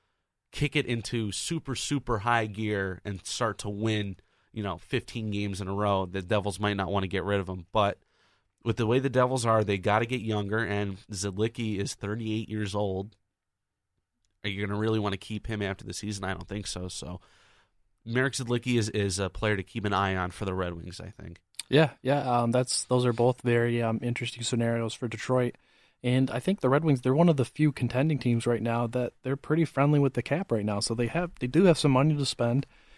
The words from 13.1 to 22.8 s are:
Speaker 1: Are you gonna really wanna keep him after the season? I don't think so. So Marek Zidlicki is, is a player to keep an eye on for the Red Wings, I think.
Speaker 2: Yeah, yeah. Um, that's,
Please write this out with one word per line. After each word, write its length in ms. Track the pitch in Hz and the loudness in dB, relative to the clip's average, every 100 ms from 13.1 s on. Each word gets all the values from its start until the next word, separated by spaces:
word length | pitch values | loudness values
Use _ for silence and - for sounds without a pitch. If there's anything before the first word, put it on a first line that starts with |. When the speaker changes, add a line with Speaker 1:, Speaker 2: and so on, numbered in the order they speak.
| _ _ _ _ _ _ _ _ _ _ _ _ _ | _ _ _ _ _ _ _ _ _ _ _ _ _
Speaker 1:
Are 60 | 101 | -8
you 160 | 98 101 | -4 -4
gonna 140 | 104 | -2
really 200 | 110 110 | 0 0
wanna 180 | 101 95 | 0 -4
keep 300 | - 107 - | -6 -8 -6
him 140 | 107 | -4
after 220 | 101 95 | -4 -6
the 100 | - | -8
season? 300 | - 104 101 | -10 -8 -6
I 100 | 95 | -6
don't 140 | 90 90 | -8 -8
think 180 | 104 - | -8 -8
so. 220 | 90 90 | -8 -8
So 320 | - - 90 _ _ _ _ _ _ _ _ 117 | -10 -10 -12 _ _ _ _ _ _ _ _ -4
Marek 280 | 120 131 | 0 0
Zidlicki 460 | - 117 120 127 120 | -2 -2 -2 2 0
is, 80 | 107 | 2
is 300 | 107 101 92 | 0 -2 0
a 100 | 95 | -4
player 280 | - 107 98 | -2 -2 -2
to 60 | |
keep 200 | - 117 | -4 -4
an 100 | 101 | -2
eye 220 | 98 98 95 | 0 0 0
on 160 | 90 | -4
for 140 | - 98 | -6 -6
the 80 | |
Red 200 | 92 87 | -4 -4
Wings, 280 | 85 87 85 | -6 -12 -12
I 80 | 87 | -14
think. 320 | - 82 87 _ - - | -14 -16 -18 _ -14 2
Speaker 2:
Yeah, 220 | 143 151 - | 4 4 0
yeah. 200 | 127 143 | -2 0
Um, 300 | 131 120 117 | 2 2 4
that's, 340 | 123 127 - | 2 2 -2